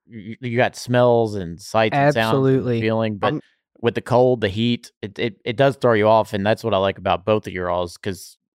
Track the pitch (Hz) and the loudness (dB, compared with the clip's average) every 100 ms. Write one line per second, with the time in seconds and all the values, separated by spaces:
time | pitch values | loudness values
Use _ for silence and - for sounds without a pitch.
0 | _ 113 101 113 127 117 110 - - 123 | _ -18 -16 -12 -4 0 0 -2 -2 2
1 | 123 117 110 104 85 85 - 110 110 143 | 4 4 2 -4 -8 -10 -4 0 0 2
2 | 143 127 113 135 135 131 123 117 110 110 | 2 2 0 2 2 2 0 -2 0 0
3 | 110 104 123 147 - _ _ _ 117 113 | -2 -2 -4 -4 -8 _ _ _ -4 -4
4 | - 120 127 123 104 101 117 120 - _ | 0 2 4 2 -2 -2 -2 -2 -6 _
5 | 107 95 113 - 123 110 139 127 123 110 | -14 -6 -6 -6 -8 0 0 2 2 4
6 | 107 110 104 104 101 113 113 98 98 95 | 4 4 2 -2 -2 -2 -2 0 0 -2
7 | 92 87 98 107 104 90 90 87 87 - | -2 -2 0 -2 -2 -6 -4 -2 -4 -8
8 | 107 90 - - _ | -10 -10 -12 -20 _